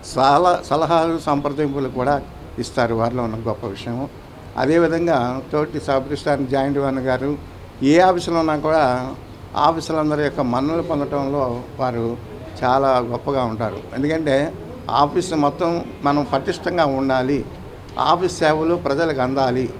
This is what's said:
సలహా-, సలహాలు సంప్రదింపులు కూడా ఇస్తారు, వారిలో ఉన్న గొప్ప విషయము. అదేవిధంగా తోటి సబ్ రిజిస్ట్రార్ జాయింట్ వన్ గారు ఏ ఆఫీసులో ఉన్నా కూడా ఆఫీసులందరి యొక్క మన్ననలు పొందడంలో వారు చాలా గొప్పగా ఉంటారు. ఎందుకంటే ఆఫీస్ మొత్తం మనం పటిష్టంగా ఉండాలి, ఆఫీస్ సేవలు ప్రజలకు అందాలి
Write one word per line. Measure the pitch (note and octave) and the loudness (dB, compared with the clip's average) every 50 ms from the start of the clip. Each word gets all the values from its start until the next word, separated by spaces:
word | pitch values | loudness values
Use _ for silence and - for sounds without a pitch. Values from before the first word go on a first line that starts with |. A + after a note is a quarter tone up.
| - - - | -14 -6 0
సలహా-, | C3 C3 C#3 C#3+ D3+ F3 F3+ F3+ - - - | 2 4 6 6 6 6 4 4 2 0 -2
సలహాలు | C#3+ D3+ D#3+ D3 E3+ E3 D#3+ E3+ E3 E3 | 0 0 2 4 4 4 4 2 0 -2
సంప్రదింపులు | D#3+ D#3+ D3 C#3+ D3 D3 C#3+ C#3 D3+ C#3+ C#3 C#3+ C3+ B2+ | 0 0 0 0 0 -2 -2 0 -2 -2 0 -2 -4 -4
కూడా | B2 C3 B2 C3+ C#3+ C#3 C#3 - - - - - - - A#2 | -2 -2 0 0 0 0 -2 -8 -16 -16 -16 -12 -8 -8 -8
ఇస్తారు, | - - - B2 A#2 A2+ A2+ | -4 0 0 0 2 2 2
వారిలో | A2+ A#2 A#2+ B2+ A#2+ | 0 0 0 -2 -4
ఉన్న | A2+ A2 A2+ A2+ A2+ | -4 -4 -4 -4 -4
గొప్ప | G#2+ G#2+ - A2 G2 | -4 -4 -6 -8 -8
విషయము. | G2 - B2 A#2 B2 C3 - - - - - - - - - - - C3 | -8 -8 -6 -6 -6 -6 -8 -10 -16 -20 -18 -20 -18 -18 -12 -4 -2 2
అదేవిధంగా | C3+ D#3+ E3+ E3+ D#3+ D#3+ E3 E3+ E3+ D#3+ C3 A#2+ B2 B2+ C3+ C3+ - - | 4 4 4 4 4 2 0 2 2 2 2 2 0 -2 -6 -8 -2 -2
తోటి | D3+ D3+ D#3 D3+ D3+ - | 0 0 0 -4 -6 -2
సబ్ | - C#3 C3+ C3 C3+ | 0 0 0 0 -2
రిజిస్ట్రార్ | D3 C3+ - D3+ C#3+ C3+ C#3 B2 C3+ | -6 -4 0 0 0 0 0 0 0
జాయింట్ | C3+ C3+ C#3+ C#3+ C#3+ | 0 0 0 0 0
వన్ | C#3 C#3 C3 C3+ B2+ C3 | 0 0 0 0 0 0
గారు | B2+ B2+ C3 C#3+ D3 C#3+ - - - - - - - - C3 | 0 0 0 -4 -4 -6 -8 -14 -16 -18 -18 -18 -8 0 2
ఏ | C3+ D3 E3+ F#3 F#3 | 6 6 8 8 6
ఆఫీసులో | F#3 F3 - - E3+ E3 D#3+ | 4 2 0 -2 0 0 2
ఉన్నా | D#3+ D3+ D3 C#3+ D#3 | 2 0 0 0 2
కూడా | D#3 D#3+ D3 B2+ B2 B2+ B2+ C3 C3+ - - - - - - - - - C#3+ | 4 4 4 4 2 0 -2 -6 -8 -12 -14 -18 -18 -18 -18 -8 -2 2 4
ఆఫీసులందరి | D#3 E3 E3 D#3 - D#3+ D#3 D3+ D3+ D3+ D3 D3+ C#3 | 4 4 2 -2 -2 -2 0 0 0 0 0 0 -2
యొక్క | - D#3+ C#3 B2 A#2+ | 0 0 0 0 0
మన్ననలు | B2+ C3+ D3+ D#3+ E3+ D#3+ | 0 0 0 0 -2 -2
పొందడంలో | E3 E3 C#3+ C#3+ C#3+ D3 C#3+ C#3 C3+ C#3 D3 C3+ B2+ A#2+ A#2+ B2 - - - | -2 -2 -2 -2 -2 -2 -2 -2 -2 0 0 0 -2 -2 -6 -8 -12 -6 -4
వారు | C3+ B2+ A#2 A#2 A2+ A2+ A#2 A#2+ - - - - - - - - - | -4 -2 -2 -2 -2 -4 -4 -6 -10 -14 -14 -14 -14 -14 -8 -2 0
చాలా | B2 B2+ C3+ C#3 C3+ C3 B2+ A#2+ A#2 A#2+ | 2 2 4 4 4 4 4 2 0 -4
గొప్పగా | A#2+ - D3 C#3 C3+ B2+ A#2 A2 | -4 -4 -2 0 0 0 -2 -2
ఉంటారు. | G#2+ A#2 G#2+ G2 - - - - | -2 -4 -4 -4 -6 -10 -10 -6
ఎందుకంటే | B2 C#3 D3 D#3+ E3 D#3+ D3 C3 C3+ C#3+ E3 - - - - - - - - - - C#3+ | -2 -2 0 0 0 0 2 2 2 2 0 -4 -10 -12 -12 -14 -12 -6 0 4 4 4
ఆఫీస్ | D3 - - - - D#3+ | 4 2 -2 -2 0 0
మొత్తం | D#3 D3 C#3+ D3 - F3+ E3 E3+ E3+ - - - - - | 2 2 2 2 0 -2 0 0 -2 -4 -6 -12 -2 0
మనం | C#3+ C#3+ D3 C#3+ - - | 2 2 2 0 0 0
పటిష్టంగా | C3+ D3+ G3+ F3 - - F3+ F3 F3 D#3+ D3 C3+ C3+ | -2 0 -2 -6 -4 -4 -2 2 2 2 2 2 0
ఉండాలి, | C3+ C3+ C3 C3 B2+ C3 C#3+ C3+ - - - - - - - - - - - A#2+ B2+ C#3+ D#3+ | 0 2 2 2 2 2 0 0 -2 -6 -10 -14 -14 -16 -16 -16 -18 -10 -4 0 2 2 4
ఆఫీస్ | E3+ F#3 F3 F3 - E3 | 2 2 -2 -2 2 2
సేవలు | D#3 D#3 D#3 D#3+ D#3+ E3+ | 2 2 2 2 0 0
ప్రజలకు | F3 E3+ C3+ C#3 D3 E3+ D#3+ D3+ C3+ B2+ | 0 0 0 0 0 0 0 2 0 0
అందాలి | B2+ C3+ C#3 C3+ B2+ B2 B2+ C3 A2+ - | 0 2 2 2 2 2 0 -2 -2 -4